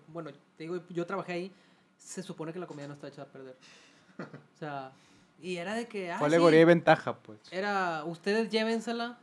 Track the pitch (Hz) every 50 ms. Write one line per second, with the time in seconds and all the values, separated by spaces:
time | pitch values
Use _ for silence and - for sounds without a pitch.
0 | _ - 156 170 160 147 139 - _ _ _ - 160 160 180 180 165 - 175 170
1 | 175 170 196 185 175 180 175 170 180 190 - _ _ _ _ _ _ _ _ _
2 | - - - 190 - - 160 - 156 160 160 185 175 160 151 147 143 143 143 143
3 | - 139 - 151 139 - - 135 135 131 127 _ - - - - - _ _ _
4 | _ _ - - 156 - - - - _ _ - 165 151 143 139 131 131 - _
5 | _ _ _ - _ _ _ _ - 185 180 170 170 190 214 233 233 233 - 202
6 | 185 170 170 190 151 147 160 170 170 165 151 160 165 165 175 165 143 156 160 -
7 | - 127 113 - _ - 107 - _ - - 185 202 208 202 190 185 170 165 156
8 | 147 170 165 - - 202 208 226 226 185 214 220 220 226 226 226 226 233 233 233
9 | 233 240 240 -